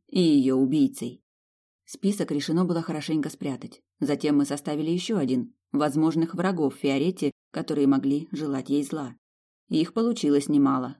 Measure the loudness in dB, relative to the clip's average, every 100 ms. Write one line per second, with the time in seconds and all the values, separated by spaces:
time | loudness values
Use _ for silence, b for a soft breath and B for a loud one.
0 | _ 2 4 4 4 2 2 4 2 0
1 | -10 -12 _ _ _ _ _ _ -20 -4
2 | -2 -2 -2 -4 0 0 0 -2 -4 -6
3 | -4 -2 -4 -6 -8 -8 -12 -18 _ -4
4 | -2 0 2 2 0 -4 -6 -4 -2 -2
5 | -2 -2 0 -2 -4 _ _ 0 0 2
6 | 2 2 0 0 -2 0 -2 0 -2 0
7 | 0 0 -4 -4 _ -8 -4 2 4 4
8 | 2 -2 -4 -6 -4 -4 -2 -2 -2 -6
9 | -8 -14 _ _ _ _ -4 -2 0 0
10 | 0 0 2 2 2 2 2 0 -4